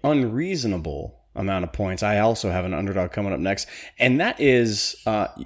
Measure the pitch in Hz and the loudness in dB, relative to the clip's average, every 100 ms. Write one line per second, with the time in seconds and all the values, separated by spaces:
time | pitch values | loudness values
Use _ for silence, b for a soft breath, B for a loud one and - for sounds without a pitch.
0 | 139 147 120 117 175 180 120 90 78 71 | 0 2 0 -2 -2 -2 -2 -2 -4 -6
1 | - - _ - 98 95 90 - 95 92 | -10 -14 _ -6 -2 -2 -2 -2 -4 -2
2 | 104 104 110 113 98 90 92 82 98 95 | 0 4 2 2 0 0 -2 -2 -2 -2
3 | 90 - 101 73 95 101 - B B - | -2 -2 -2 -2 -2 -2 -6 B B 0
4 | 123 131 208 - 143 123 117 104 - - | 2 4 0 2 4 6 4 0 -4 -4
5 | - 107 95 - | -2 0 -2 -6